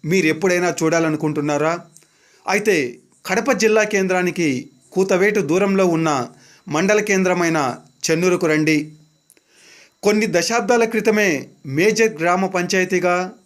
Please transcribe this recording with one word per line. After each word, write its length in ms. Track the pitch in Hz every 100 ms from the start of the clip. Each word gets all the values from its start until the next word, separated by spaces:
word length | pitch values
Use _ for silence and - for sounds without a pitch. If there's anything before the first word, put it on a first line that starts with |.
మీరెప్పుడైనా 680 | 151 190 156 156 190 180 180 170
చూడాలనుకుంటున్నారా? 960 | 160 165 160 151 156 151 147 147 156 175 - - _ _ _ _ -
అయితే 500 | 208 214 175 123 120 _ _ -
కడప 260 | 196 240
జిల్లా 300 | 208 220 214
కేంద్రానికి 880 | 208 202 190 185 180 175 160 127 - _ _
కూతవేటు 480 | 180 190 185 202 208
దూరంలో 460 | 147 175 202 196 185
ఉన్న 400 | 165 160 143 117 - - - -
మండల 320 | 151 196 214
కేంద్రమైన 760 | 208 190 185 175 170 160 135 120 - _ -
చెన్నూరుకు 360 | 165 180 180 175
రండి. 460 | 156 156 156 151 - _ _ _ _ _ _ - - - _
కొన్ని 240 | 202 214 214
దశాబ్దాల 540 | 190 226 233 202 240
క్రితమే 600 | 226 226 226 220 202 143 - _ 147
మేజర్ 460 | 139 202 220 220 220
గ్రామ 260 | 165 180 190
పంచాయతీగా 840 | 180 175 190 180 185 180 175 185 -